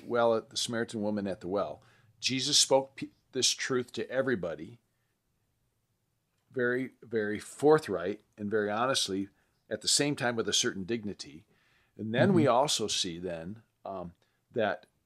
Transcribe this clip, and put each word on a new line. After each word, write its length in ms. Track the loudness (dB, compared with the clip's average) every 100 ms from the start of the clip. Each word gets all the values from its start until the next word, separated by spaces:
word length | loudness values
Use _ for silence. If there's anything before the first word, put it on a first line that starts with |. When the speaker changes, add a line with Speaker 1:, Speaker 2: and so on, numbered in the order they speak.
| -2
Speaker 1:
well, 300 | 2 4 2
at 140 | -2
the 80 | -6
Samaritan 440 | -4 -4 -4 -4
woman 260 | -4 -2 -4
at 120 | -6
the 60 | -4
well. 340 | -2 -2 -6 _ _ _ -8
Jesus 380 | -4 -2 0 2
spoke 380 | 4 4 2 -10
p-, 140 | -14 _ _
this 200 | -2 -2
truth 420 | 0 -2 -2 -4
to 160 | -6 -6
everybody, 680 | -2 0 0 -2 -8 -12 -18 _ _ _ _ _ _ _ _ _ _ _ _ _ _ _ _ _
very, 400 | -2 0 0 -2 -10
very 360 | -6 -2 -2 -4
forthright 840 | -8 2 6 6 4 -4 -2 -6 _ -10
and 120 | -2
very 200 | 0 0
honestly, 580 | 0 0 0 0 -2 -4 _ _ _ -10
at 120 | -6
the 60 | 0
same 280 | 2 2 0
time 200 | -2 -2
with 120 | 0
a 60 |
certain 300 | 0 0 -2
dignity. 600 | -4 -4 -4 -10 -14 -18 _ _ _ _ _ -10
And 160 | -2
then 200 | 4 6
we 100 | 6
Speaker 2:
Mm-hmm. 100 | 6
Speaker 1:
also 340 | 6 4 0 -2
see 320 | -2 -2 -4
then, 380 | -8 -8 -10 -12 _ _ -12
um, 260 | -10 -12 -14 _ _ _
that 320 | 0 0 0 -8 _